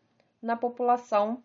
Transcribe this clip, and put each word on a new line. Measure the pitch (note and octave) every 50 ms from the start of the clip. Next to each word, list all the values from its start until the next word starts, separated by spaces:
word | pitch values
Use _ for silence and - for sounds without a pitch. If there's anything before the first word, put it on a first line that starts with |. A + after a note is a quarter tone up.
| _ _ _ _ _ _ _ _ -
na | A3+ A#3
população | A#3 - A#3+ A#3+ - B3+ A#3+ A#3+ A#3+ A#3+ - A3 G#3 G#3 A3 A#3+ B3 -